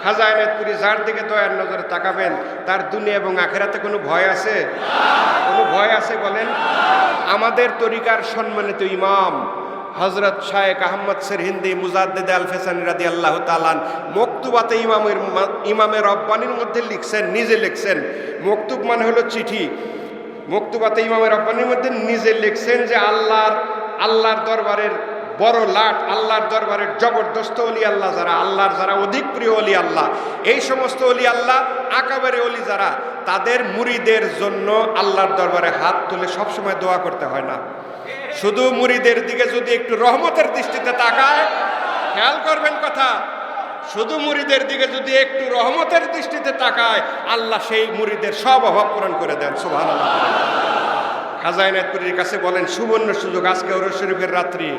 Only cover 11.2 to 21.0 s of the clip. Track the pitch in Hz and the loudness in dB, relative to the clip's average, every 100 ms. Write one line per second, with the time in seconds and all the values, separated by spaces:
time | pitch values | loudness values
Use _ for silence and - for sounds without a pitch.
11.2 | - 196 180 190 185 180 185 185 185 185 | -4 -4 -2 -2 -2 -2 -2 0 0 0
12.2 | 185 185 180 180 185 175 175 170 170 170 | 0 0 0 -4 -4 -2 -2 0 0 2
13.2 | 160 165 170 165 160 156 - - - 190 | 2 2 0 2 2 0 -2 -6 -4 0
14.2 | 240 - 262 240 226 226 226 214 214 196 | 0 -2 2 2 2 0 2 2 2 0
15.2 | 196 190 196 - 202 214 214 214 202 202 | 0 0 -2 -2 -2 2 2 4 2 2
16.2 | - 220 247 240 233 233 226 196 - 208 | 0 -2 -2 -4 -2 -4 -4 -6 -4 -2
17.2 | 180 208 226 226 190 - 202 165 135 - | 0 -2 2 2 2 -2 -2 -2 -2 -6
18.2 | - - 185 208 - 254 233 233 226 233 | -8 -4 -2 -2 -2 -4 0 2 4 2
19.2 | 226 226 208 208 156 - - - - - | 2 -4 -4 -4 -4 -6 -8 -10 -12 -12
20.2 | - - - 196 208 233 220 214 | -14 -14 -4 -4 -2 0 0 2